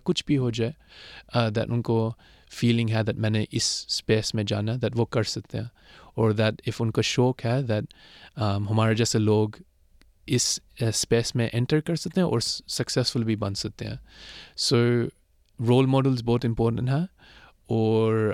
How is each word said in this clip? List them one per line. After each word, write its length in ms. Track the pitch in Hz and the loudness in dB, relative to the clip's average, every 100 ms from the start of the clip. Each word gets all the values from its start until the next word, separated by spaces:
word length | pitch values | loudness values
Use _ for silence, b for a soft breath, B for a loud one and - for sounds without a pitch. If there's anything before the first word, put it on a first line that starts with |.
کچھ 200 | - - - | -2 -2 0
بھی 120 | 143 | 0
ہو 120 | 123 | 0
جائے، 220 | 113 113 - B B B B B | -2 -4 -6 B B B B B
آ، 80 | 120 | 0
that 260 | 113 110 - | 0 0 -2
ان 140 | 120 | -2
کو 320 | 117 113 113 120 b b b | 0 0 0 -4 b b b
فیلنگ 380 | - 117 117 117 | -2 2 2 2
ہے 80 | 110 | 0
that 180 | 107 | 0
میں 160 | 104 107 | 0 0
نے 140 | 107 107 | 0 -2
اس 340 | - - - - | -2 -2 -4 -6
اسپیس 460 | - - 110 107 | -6 0 0 0
میں 100 | 110 | -2
جانا 280 | 104 104 107 | -2 -2 -2
ہے، 40 | 123 | -2
that 140 | 113 | -2
وہ 100 | 120 | 0
کر 180 | 113 123 | 0 0
سکتے 360 | 107 - - 110 | -2 -4 -8 -10
ہیں۔ 60 | 113 - B B B | -10 -14 B B B
اور 160 | - 113 | 0 0
that 200 | 107 110 | 2 0
if 260 | - - - | 0 -6 -4
ان 120 | 117 | -2
کا 120 | 110 | 0
شوق 420 | 110 - 127 127 | 0 2 2 0
ہے 180 | 117 127 | -2 -2
that، 200 | 127 107 - B B B B | 0 -2 -4 B B B B
آم، 340 | - 107 98 101 | -4 -2 0 0
ہمارے 260 | 110 110 | 2 4
جیسے 240 | 110 113 113 | 2 2 2
لوگ 300 | 107 107 107 - - _ _ _ _ _ - | 4 4 2 -4 -20 _ _ _ _ _ -2
اس، 340 | 123 - - - - | 0 0 -4 -8 -4
آ، 40 | |
اسپیس 500 | 113 107 - 117 113 | -2 -2 0 0 0
میں 140 | 123 113 | -2 -2
انٹر 280 | 117 123 156 | 0 0 0
کر 160 | 151 165 | 0 -4
سکتے 240 | - 185 | -2 0
ہیں 80 | 180 | 0
اور 120 | 117 | 0
س-، 220 | - - - | -2 -6 -8
سکسیسفل 560 | - 127 - 123 131 | -6 -4 -2 -2 0
بھی 120 | 113 107 | -2 -2
بن 180 | 101 | -4
سکتے 300 | 98 107 - | -6 -8 -8
ہیں۔ 120 | 104 113 - B B B B B - | -10 -10 -14 B B B B B 0
So، 320 | 120 120 120 117 - _ _ _ - 117 | 4 4 2 0 -6 _ _ _ -4 2
رول 200 | 123 135 | 4 4
ماڈلز 360 | 135 135 127 | 4 2 0
بہت 200 | 117 120 | 0 0
امپورٹنٹ 440 | 117 113 117 117 127 | 0 0 0 0 0
ہیں 180 | 139 180 _ B B B B - | 0 -2 _ B B B B -2
اور، 680 | 113 110 110 110 110 107 | 0 2 4 2 2 0